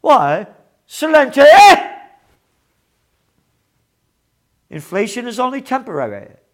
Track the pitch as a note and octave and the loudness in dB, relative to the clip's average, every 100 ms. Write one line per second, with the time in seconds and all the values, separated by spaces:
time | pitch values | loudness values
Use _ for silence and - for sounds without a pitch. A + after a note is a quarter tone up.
0 | - C4+ C#3+ D#3+ G3+ _ _ _ _ - | 0 0 0 -6 -10 _ _ _ _ -10
1 | D#4 D#4 C4+ C4+ C#4+ F#4 G4+ F4+ - - | -2 0 0 2 4 8 6 4 -2 -16
2 | - _ _ _ _ _ _ _ _ _ | -20 _ _ _ _ _ _ _ _ _
3 | _ _ _ _ _ _ _ _ _ _ | _ _ _ _ _ _ _ _ _ _
4 | _ _ _ _ _ _ _ D3+ D3 F3+ | _ _ _ _ _ _ _ -20 -12 -8
5 | G#3+ A3 A#3+ A3 B3+ C4+ C4 C4 B3 D3+ | -8 -10 -14 -10 -8 -10 -10 -12 -10 -12
6 | A#2+ G2+ G#2 _ _ | -12 -14 -20 _ _